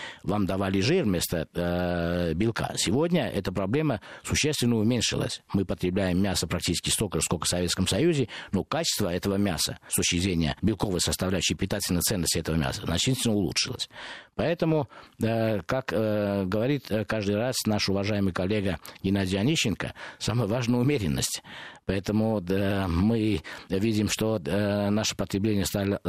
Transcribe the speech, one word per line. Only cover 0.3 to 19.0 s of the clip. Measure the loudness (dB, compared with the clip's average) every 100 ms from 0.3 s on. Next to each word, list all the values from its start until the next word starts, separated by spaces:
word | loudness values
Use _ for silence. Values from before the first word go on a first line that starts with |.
| 0 0
давали | 0 0 0
жир | 2 2
вместо, | 2 0 0 -2 -4
э, | -2 0 0 0 0 0 0 0 0
белка. | 0 -2 -4 -2
Сегодня | 0 0 2 2 0
эта | -2 -4
проблема | -2 0 0 0 -2 -6 -14
существенно | -4 0 0 2 2 4
уменьшилась. | 2 2 0 -2 -4 -6 -2
Мы | 0 0
потребляем | -2 0 2 2 2
мясо | 2 0 -2
практически | -2 -2 -2 -2
столько | -2 0 0
же, | 0
сколько | -2 0
в |
Советском | 0 0 0 2
Союзе, | 2 4 2 0 -4 -4
но | -2
качество | -2 -2 -2 0 0
этого | 0 0 2
мяса | 2 0 -2 -6 -4
с | 0
точки | 2 2
зрения | 2 2 0 2
белковой | 0 0 0 0
составляющей, | 0 0 0 0 0 -2
питательной | -2 -2 0 0
ценности | 0 0 0 0
этого | 0 0
мяса | 0 -2 -2
значительно | 0 0 0 2
улучшилось. | 2 0 -2 -4 -6 -10 -12 -16 -16 -10 -2
Поэтому, | -2 0 2 2 0 -8 -18 -2
э, | 0 2 2 0
как, | -2 -4 -2
э, | 0 2 2 2 0 0
говорит, | 0 0 0 -2
э, | -2 -2
каждый | -2 0 0
раз | 0 0 0
наш | 0 2
уважаемый | 0 0 0 0
коллега | 0 0 0 0 -4 -8 -6